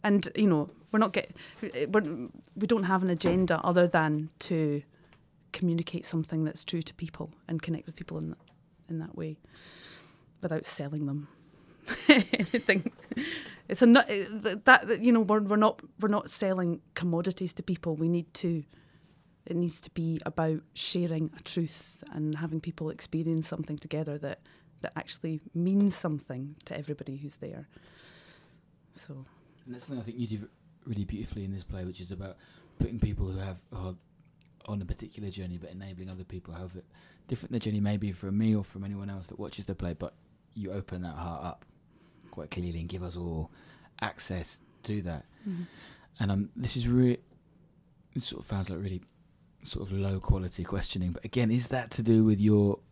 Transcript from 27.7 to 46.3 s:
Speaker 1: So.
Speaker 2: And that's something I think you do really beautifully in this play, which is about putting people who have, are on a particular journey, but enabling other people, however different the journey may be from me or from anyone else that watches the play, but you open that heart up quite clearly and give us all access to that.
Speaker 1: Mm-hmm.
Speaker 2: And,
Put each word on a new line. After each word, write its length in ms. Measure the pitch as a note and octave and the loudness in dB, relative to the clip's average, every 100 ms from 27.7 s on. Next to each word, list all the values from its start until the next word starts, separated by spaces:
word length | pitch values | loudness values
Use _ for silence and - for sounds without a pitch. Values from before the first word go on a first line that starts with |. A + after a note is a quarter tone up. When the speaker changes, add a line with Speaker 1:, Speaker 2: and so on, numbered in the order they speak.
| - - - - - - - _ _ _ _ _ | -20 -20 -20 -20 -20 -20 -20 _ _ _ _ _
Speaker 1:
So. 320 | - - C3+ C3+ _ _ _ | -20 -16 -16 -16 _ _ _
Speaker 2:
And 100 | B2+ | -18
that's 120 | B2 - | -16 -10
something 140 | C3 | -8
I 40 | |
think 140 | G#2+ A#2+ | -6 -4
you 80 | A#2 | -2
do 220 | G#2+ G#2 _ _ _ | -4 -6 _ _ _
really 200 | - G#2 | -6 -4
beautifully 400 | G2 G#2 - G#2+ | -2 -4 -6 -6
in 80 | G2 | -6
this 120 | G2 | -6
play, 200 | F2+ G2 | -6 -6
which 160 | F2+ F#2 | -6 -8
is 120 | F2+ | -10
about 240 | F#2+ G2 - - - - _ | -10 -10 -12 -20 -20 -20 _
putting 220 | - A2+ | -10 -4
people 260 | G#2+ G2+ F#2+ | -4 -2 -6
who 120 | F#2+ | -6
have, 180 | F#2+ F2+ _ | -8 -12 _
are 220 | - F#2 F2+ _ _ _ _ _ _ - | -10 -10 -12 _ _ _ _ _ _ -10
on 140 | G2+ | -8
a 20 | |
particular 440 | F#2 - G#2+ - G2+ | -6 -10 -10 -10 -10
journey, 280 | F#2 F#2 F2 | -8 -8 -10
but 120 | E2 | -12
enabling 380 | F2+ G2 F2+ F#2 | -14 -14 -14 -12
other 160 | F#2 | -12
people, 300 | F2+ F#2 F2 | -12 -12 -12
however 280 | E2 F2+ F2+ - - - - - | -12 -12 -14 -18 -20 -20 -20 -10
different 240 | B2 - | -8 -4
the 60 | A#2+ | -4
journey 220 | G#2+ G#2 | -2 0
may 160 | G2+ G#2 | 2 0
be 160 | G2+ | -2
from 260 | F2+ G2 G2+ | -4 -2 2
me 160 | A2 | 4
or 80 | G#2+ | 4
from 220 | G2 F#2+ | 0 -10
anyone 260 | G2 G2+ G2 | -8 -8 -8
else 160 | G2 F2+ | -10 -12
that 120 | F2+ | -10
watches 260 | G2+ - | -10 -8
the 100 | G2 | -8
play, 180 | F#2+ F2 | -4 -4
but 220 | E2 F2 _ _ _ _ | -4 -8 _ _ _ _
you 160 | - G2 | -10 -8
open 320 | G2 F#2+ F2+ | -8 -8 -8
that 140 | F2+ D2+ | -8 -8
heart 280 | F2 D#2+ | -8 -6
up 200 | E2+ - - _ _ _ _ _ - | -8 -10 -18 _ _ _ _ _ -16
quite 200 | - D2+ | -14 -8
clearly 280 | - F2 E2+ | -6 -4 -4
and 80 | E2 | -6
give 140 | F#2 | -6
us 140 | F2 E2+ | -8 -6
all 340 | F2 D#2+ D#2+ - - - - - | -4 -4 -6 -10 -20 -20 -20 -6
access 600 | G#2+ - - F#2 E2 - _ _ | -6 -6 -8 -8 -8 -14 _ _
to 180 | - G#2 | -6 -4
that. 220 | F2 D#2+ - _ G#3 | -4 -8 -12 _ -8
Speaker 1:
Mm-hmm. 140 | F3 F3 - - - - - | -8 -10 -14 -20 -20 -20 -4
Speaker 2:
And, 100 | G2+ | 0